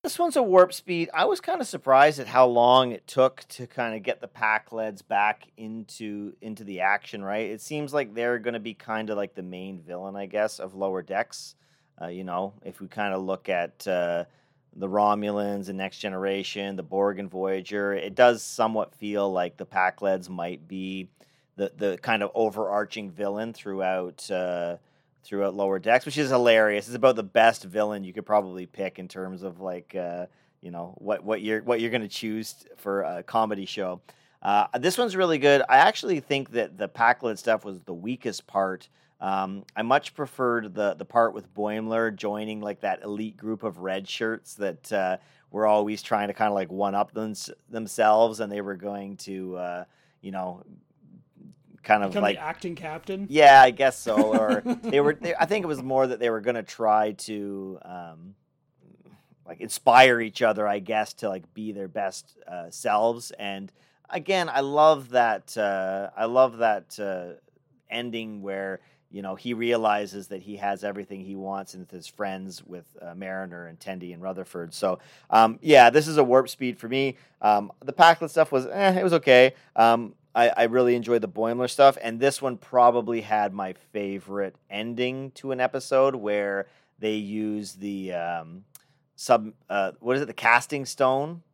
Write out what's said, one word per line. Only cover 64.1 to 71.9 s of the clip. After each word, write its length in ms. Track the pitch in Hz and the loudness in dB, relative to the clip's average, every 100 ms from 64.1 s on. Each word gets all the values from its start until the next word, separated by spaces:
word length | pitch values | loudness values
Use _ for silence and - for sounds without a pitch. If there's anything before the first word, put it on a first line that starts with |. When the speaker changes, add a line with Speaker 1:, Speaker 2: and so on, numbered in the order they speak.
| 175 156 190 180 | -8 -2 -2 0
Speaker 1:
I 100 | 131 | -2
love 480 | 139 147 156 147 127 | 0 6 6 6 0
that, 460 | 123 117 101 - - | 2 2 0 -6 -4
uh, 520 | 101 98 95 98 98 - | -2 -2 -2 -4 -8 -6
I 100 | 113 | 0
love 320 | 123 131 113 | 4 4 4
that, 420 | 113 104 _ - | 0 0 _ -10
uh, 400 | 101 92 87 78 _ _ _ _ _ | -8 -8 -10 -16 _ _ _ _ _
ending 520 | 117 120 113 110 104 | -8 -6 -8 -10 -10
where, 400 | 98 98 98 95 _ _ _ | -8 -6 -6 -10 _ _ _
you 120 | 98 | -12
know, 140 | 98 95 | -10 -10
he 180 | 120 | -8
realizes 720 | 113 117 117 110 104 101 101 92 | -4 -2 0 0 0 -4 -12 -14
that 140 | 95 | -14
he 160 | 95 101 | -14 -8
has 260 | 101 98 | -6 -4
everything 380 | 101 101 95 98 | -6 -8 -12 -14
he 160 | 95 98 | -12 -12
wants 360 | 95 98 95 | -10 -10 -12
and 160 | 92 | -18
his 180 | 87 | -18